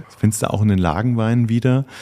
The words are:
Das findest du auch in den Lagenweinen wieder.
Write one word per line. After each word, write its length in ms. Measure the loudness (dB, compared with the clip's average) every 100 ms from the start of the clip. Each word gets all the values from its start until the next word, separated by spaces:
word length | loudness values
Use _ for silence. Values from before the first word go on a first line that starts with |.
| -4
Das 100 | -2
findest 280 | -2 0
du 80 | -2
auch 100 | 0
in 60 | 2
den 80 | 2
Lagenweinen 720 | 0 0 0 0 0 0 0
wieder. 360 | 0 2 0 -2 -10